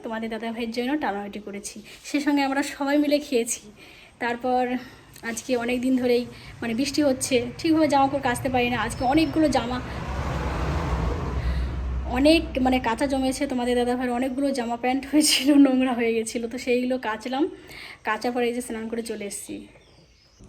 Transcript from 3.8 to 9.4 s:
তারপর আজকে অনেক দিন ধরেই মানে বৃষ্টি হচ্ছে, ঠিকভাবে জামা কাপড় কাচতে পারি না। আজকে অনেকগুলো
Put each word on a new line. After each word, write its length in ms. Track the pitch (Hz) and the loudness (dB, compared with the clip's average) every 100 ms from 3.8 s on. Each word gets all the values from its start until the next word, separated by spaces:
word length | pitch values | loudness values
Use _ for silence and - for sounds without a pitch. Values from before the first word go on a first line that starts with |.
| - - - - | -20 -20 -20 -6
তারপর 580 | 240 240 254 247 247 247 - - - - | -4 -2 0 2 2 -2 -6 -18 -20 -12
আজকে 340 | 233 226 - 247 | -10 -8 -2 -2
অনেক 240 | 233 247 | 0 -2
দিন 160 | 254 254 | 0 2
ধরেই 300 | 247 240 240 - - - | 2 2 0 -10 -18 -8
মানে 120 | 233 | -4
বৃষ্টি 280 | 226 277 - | -2 0 2
হচ্ছে, 440 | 285 262 - 254 247 - | 2 2 0 0 0 -2
ঠিকভাবে 300 | 320 311 302 | 2 4 4
জামা 180 | 277 269 | 4 4
কাপড় 140 | 277 | 2
কাচতে 260 | 262 247 269 | -2 -2 0
পারি 220 | 254 240 | 0 2
না। 100 | 240 | 0
আজকে 240 | 226 - | -2 -2
অনেকগুলো 440 | 254 311 302 320 | 2 4 4 4